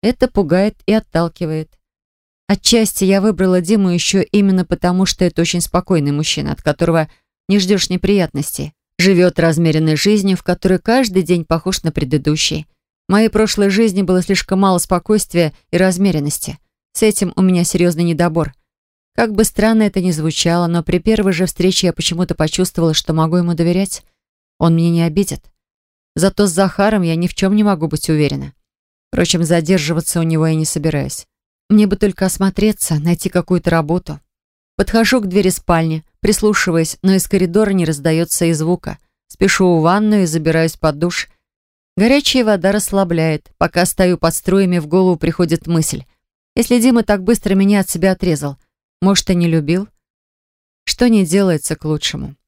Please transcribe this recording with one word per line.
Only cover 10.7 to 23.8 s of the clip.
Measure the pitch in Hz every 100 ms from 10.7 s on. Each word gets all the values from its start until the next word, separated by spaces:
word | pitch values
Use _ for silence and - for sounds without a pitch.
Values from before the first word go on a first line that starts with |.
| 185
каждый | - 240 247 190
день | 160 175
похож | 160 165 180 190
на | 165
предыдущий. | 156 139 147 139 156 - 151 151 _ _ _ _
В |
моей | 196 220
прошлой | 208 220 - 202
жизни | 196 226 190
было | 185 185
слишком | 180 190 - 190
мало | 196 180
спокойствия | - 180 - 214 - 170 160 - _
и | 175
размеренности. | 190 180 196 160 143 - - - _ _ _
С | -
этим | 220 208 185 -
у |
меня | 185 180
серьёзный | 175 175 175 160
недобор. | 170 160 170 160 143 - _ _ _ _ _
Как | - 226
бы | 208
странно | 220 - 214 220
это | 208 196
ни | 180
звучало, | 160 156 156 175 170 175
но | 170
при | 165 180
первой | 220 220 196
же | 165
встрече | 180 - 180 185 180
я |
почему-то | - - 170 180
почувствовала, | - 156 - 180 - 165
что | 156 -
могу | 160 160 175
ему | 170
доверять. | 165 170 180